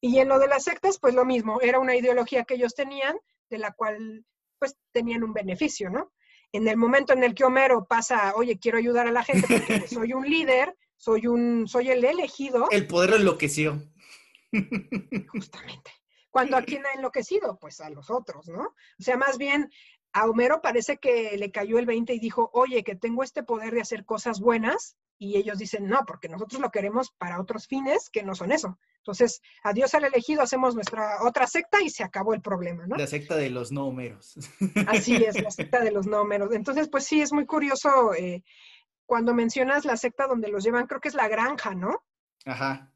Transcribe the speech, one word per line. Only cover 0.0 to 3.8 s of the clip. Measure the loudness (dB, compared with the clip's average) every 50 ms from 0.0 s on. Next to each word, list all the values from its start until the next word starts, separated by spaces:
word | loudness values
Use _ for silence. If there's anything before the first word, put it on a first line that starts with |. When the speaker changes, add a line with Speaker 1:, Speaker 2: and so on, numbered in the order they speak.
Speaker 1:
Y | 2 4 6 6
en | 6 6
lo | 6 4
de | 6
las | 4 4 2 0
sectas, | -2 -4 0 0 0 0 4
pues | 2 4 4
lo | 6 4
mismo, | 4 2 0 0 -2 -2 0
era | 2 2 4 2
una | 2 2 2
ideología | 2 2 2 2 2 0 0 0 -2 -2
que | -2 -2
ellos | -2 -2 -2 -2
tenían, | -4 -6 -6 -4 -4 -2 -2 -2 -4 _ _ _ _ _ _
de | -10 -8
la | -8 -10
cual, | -6 -4